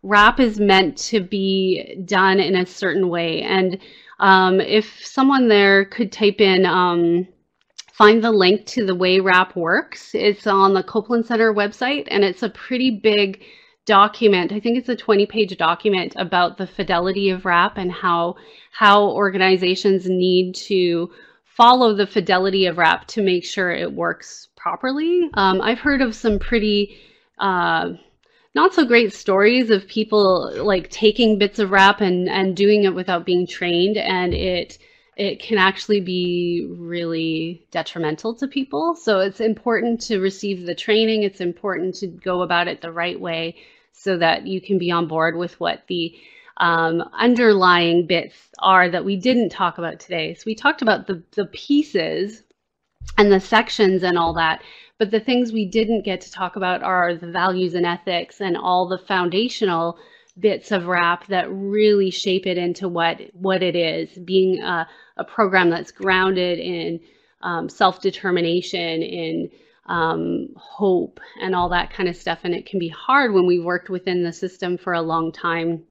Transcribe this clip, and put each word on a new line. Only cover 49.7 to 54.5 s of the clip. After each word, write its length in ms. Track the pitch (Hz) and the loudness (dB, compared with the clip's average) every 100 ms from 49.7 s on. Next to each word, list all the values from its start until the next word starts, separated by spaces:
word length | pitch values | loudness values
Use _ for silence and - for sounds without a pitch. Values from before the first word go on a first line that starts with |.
| 170 | -4
about 240 | 170 - | -10 -10
today. 320 | - 175 160 | -10 -6 -6
So 100 | 170 220 | -8 -10
we 100 | 220 | -2
talked 260 | 285 294 | -2 0
about 260 | 220 202 - | 0 0 -2
the, 160 | 180 - - | -10 -8 -6
the 100 | 196 | -6
pieces 1000 | - - 285 302 202 160 160 202 220 _ _ _ _ _ _ - - | -10 0 0 0 -4 -4 -4 -6 -10 _ _ _ _ _ _ -4 4
and 140 | 202 | 6
the 80 | 190 | 4
sections 640 | - 220 226 - 196 185 | 4 0 0 0 2 2
and 140 | 180 175 | 0 0
all 160 | 165 | -2
that, 280 | 165 160 | -2 -2